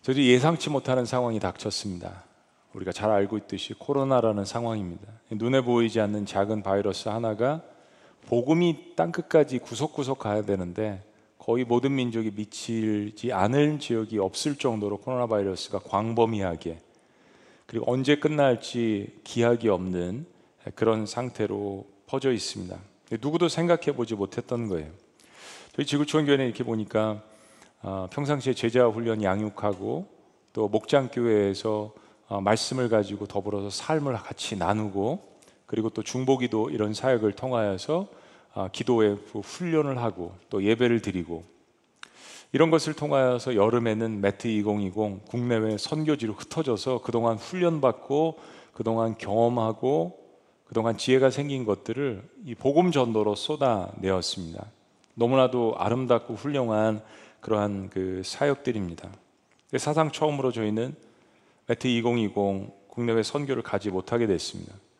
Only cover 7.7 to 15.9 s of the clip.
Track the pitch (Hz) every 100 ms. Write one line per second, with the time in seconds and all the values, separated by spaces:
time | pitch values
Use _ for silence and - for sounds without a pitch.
7.7 | - _ _ - _ - 120 127 160 175
8.7 | 151 - - 165 170 160 - 143 127 -
9.7 | 110 151 - 131 135 107 104 101 98 90
10.7 | 87 110 98 - _ _ _ - 120 123
11.7 | 120 135 139 120 113 110 101 104 - -
12.7 | 113 110 104 104 104 120 101 101 135 147
13.7 | 151 - 113 107 107 95 - 156 143 135
14.7 | 110 104 101 - 127 120 107 98 90 -
15.7 | 98 -